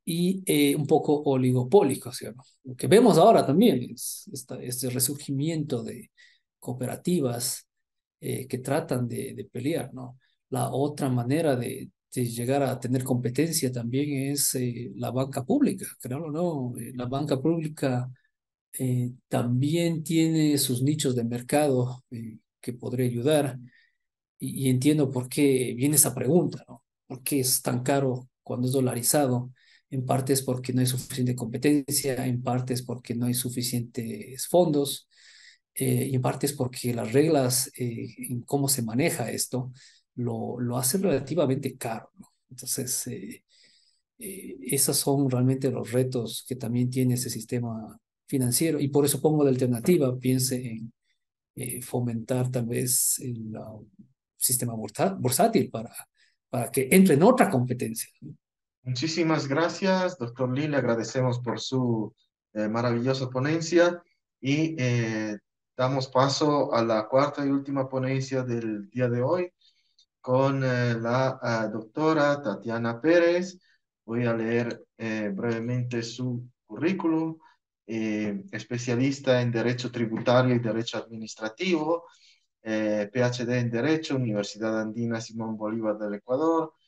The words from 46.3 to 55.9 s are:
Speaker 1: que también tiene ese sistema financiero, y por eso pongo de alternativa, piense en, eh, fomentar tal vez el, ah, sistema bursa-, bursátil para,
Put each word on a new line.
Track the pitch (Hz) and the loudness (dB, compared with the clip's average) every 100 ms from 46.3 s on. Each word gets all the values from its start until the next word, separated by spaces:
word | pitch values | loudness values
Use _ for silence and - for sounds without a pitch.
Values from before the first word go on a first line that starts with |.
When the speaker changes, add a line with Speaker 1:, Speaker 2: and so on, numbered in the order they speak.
| - - | -8 -10
Speaker 1:
que | 123 | -8
también | 113 123 127 | -2 0 0
tiene | 131 127 120 | 2 2 0
ese | 120 | -2
sistema | 117 - 123 120 113 - - _ _ - | -8 -6 -4 -4 -8 -12 -18 _ _ -4
financiero, | 139 123 123 165 147 | 0 2 2 0 0
y | 139 | 2
por | 143 143 | 2 2
eso | 135 | 2
pongo | 156 151 | 2 4
de | 143 | 4
alternativa, | 127 127 117 143 170 131 127 | 4 2 0 4 4 4 0
piense | 127 131 131 127 | 0 2 0 -2
en, | 127 113 117 _ _ _ _ _ _ - | -6 -10 -12 _ _ _ _ _ _ -10
eh, | 123 - | -10 -10
fomentar | - 127 120 117 113 127 127 | -6 -4 -2 -4 -2 -2 0
tal | 127 117 | -2 -2
vez | 123 127 - - - | -2 0 0 0 -2
el, | 127 117 110 110 | -4 -8 -8 -10
ah, | 110 107 - - - _ _ - | -12 -16 -20 -20 -20 _ _ -4
sistema | - 127 120 | -2 0 -2
bursa-, | 113 113 - 185 190 | -6 -8 0 0 0
bursátil | 123 127 226 170 113 | 0 2 4 4 0
para, | 113 113 | -4 -10